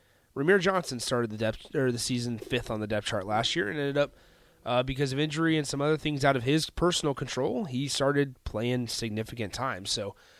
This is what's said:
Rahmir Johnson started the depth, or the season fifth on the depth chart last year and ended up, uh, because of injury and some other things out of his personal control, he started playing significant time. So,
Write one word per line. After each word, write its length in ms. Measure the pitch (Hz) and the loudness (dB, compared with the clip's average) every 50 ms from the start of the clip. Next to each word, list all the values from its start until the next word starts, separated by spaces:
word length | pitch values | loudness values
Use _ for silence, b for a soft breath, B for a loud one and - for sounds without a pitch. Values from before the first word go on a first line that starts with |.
| _ _ _ _ _ _ - | _ _ _ _ _ _ -6
Rahmir 240 | - 139 170 202 196 | -2 4 4 6 6
Johnson 400 | 165 196 190 185 175 - 131 120 | 6 4 2 0 0 -2 -6 -6
started 320 | - - 131 120 120 110 | -2 0 0 0 0 0
the 60 | 107 | -2
depth, 360 | 107 110 110 110 - - - - | -2 -2 -2 -2 -4 -8 -6 -2
or 160 | 147 135 127 | 0 2 2
the 80 | 120 | 2
season 400 | 117 - - 123 120 120 120 117 | 0 0 0 0 0 0 -2 -4
fifth 320 | 110 - - 135 120 110 - | -6 -4 -2 -2 -2 -2 -2
on 120 | 113 107 | -4 -4
the 40 | 107 | -2
depth 220 | 104 107 104 - | 0 -2 -2 -2
chart 180 | - 117 104 92 | -2 -2 -2 -2
last 300 | 101 107 110 117 - - | 0 0 0 2 0 0
year 140 | 165 196 208 | 0 -2 -2
and 100 | 170 151 | -2 -2
ended 180 | 143 139 139 | -2 0 2
up, 160 | 143 143 - b b b b b b b b b b b | 2 0 0 b b b b b b b b b b b
uh, 180 | - 123 123 131 | 0 0 2 2
because 300 | 131 135 131 147 131 131 | 0 0 0 0 0 0
of 60 | 139 | 0
injury 380 | 151 156 147 156 165 160 160 | 0 0 0 2 2 2 2
and 80 | 156 143 | 2 0
some 140 | - - 139 | -2 -2 0
other 160 | 143 151 156 | 0 0 0
things 300 | 147 - 156 151 139 139 | 0 0 -2 0 2 4
out 100 | 139 139 | 4 4
of 80 | 127 117 | 4 2
his 260 | 131 151 160 151 - | 2 2 2 2 -2
personal 440 | - - 170 180 175 - - 147 135 | -2 2 2 2 2 2 0 0 -2
control, 500 | - 139 127 - 131 135 180 240 247 214 | -2 -4 -4 -2 -2 0 0 0 -2 -2
he 240 | 147 123 123 143 | -2 -2 -2 -2
started 480 | 135 - - 139 139 143 143 143 139 131 - - | -2 0 2 2 4 4 4 2 0 -2 -8 -8
playing 460 | - - 131 120 120 123 123 120 117 | -6 -4 -2 0 0 0 0 0 -2
significant 640 | - - 117 113 107 107 110 - - 117 110 92 - | -4 -4 -4 -2 -2 -2 -4 -4 -4 -6 -6 -6 -4
time. 320 | - 127 135 110 92 98 | -4 -4 -4 -4 -4 -4
So, 300 | - - 120 101 101 - b b b b b | -4 -4 -2 -4 -6 -8 b b b b b